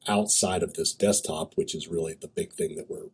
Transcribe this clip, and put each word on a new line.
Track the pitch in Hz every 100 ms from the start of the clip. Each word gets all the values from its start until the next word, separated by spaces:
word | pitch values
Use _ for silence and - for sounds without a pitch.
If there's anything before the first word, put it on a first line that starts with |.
| -
outside | 104 104 - 95 90
of | -
this | - 80
desktop, | - 101 101 - 78 78 -
which | 80
is | 80 76
really | 85 80
the | 78 -
big | - -
thing | - 82 -
that | -
we're | - -